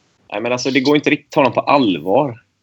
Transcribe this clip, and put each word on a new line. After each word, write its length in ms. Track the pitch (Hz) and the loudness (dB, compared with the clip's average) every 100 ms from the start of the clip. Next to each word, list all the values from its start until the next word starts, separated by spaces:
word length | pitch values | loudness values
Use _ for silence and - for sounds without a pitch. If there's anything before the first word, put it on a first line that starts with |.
| _ _ _ | _ _ _
Nej, 100 | 104 | -8
men 100 | 117 | -6
alltså, 200 | 123 139 | -4 -2
det 80 | 139 | 0
går 160 | 131 147 | 2 2
inte 140 | 139 | 2
riktigt 180 | 143 _ | -2 _
att 40 | |
ta 120 | 156 | 0
dem 100 | 127 | 2
på 60 | - | 0
allvar 840 | - 139 110 80 87 120 143 113 _ _ | 0 2 2 0 0 0 0 -8 _ _